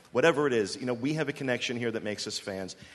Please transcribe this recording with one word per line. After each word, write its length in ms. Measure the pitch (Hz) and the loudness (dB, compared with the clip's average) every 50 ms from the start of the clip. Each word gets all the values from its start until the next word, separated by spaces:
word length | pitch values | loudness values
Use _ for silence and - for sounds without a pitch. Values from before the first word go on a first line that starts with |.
| - - | -20 -2
whatever 360 | - 120 139 165 160 139 151 | 2 6 6 6 6 6 2
it 60 | 139 123 | 4 4
is. 240 | 113 104 92 - | 4 2 2 -2
You 80 | - 127 | -4 -2
know, 80 | 123 123 | -2 -2
we 220 | 113 117 143 151 | 0 0 -2 0
have 120 | 160 151 | 0 -2
a 60 | 135 139 | -2 -2
connection 420 | - 139 131 123 117 - - 123 | -4 -2 0 0 0 0 -4 -2
here 160 | 120 120 117 | -2 -2 -2
that 120 | 110 110 101 | -2 -2 -4
makes 220 | 107 104 - - | -4 -4 -4 -6
us 140 | 110 - - | -6 -6 -6
fans. 360 | - 104 95 95 95 90 - - - - | -6 -6 -6 -6 -6 -8 -10 -16 -18 -20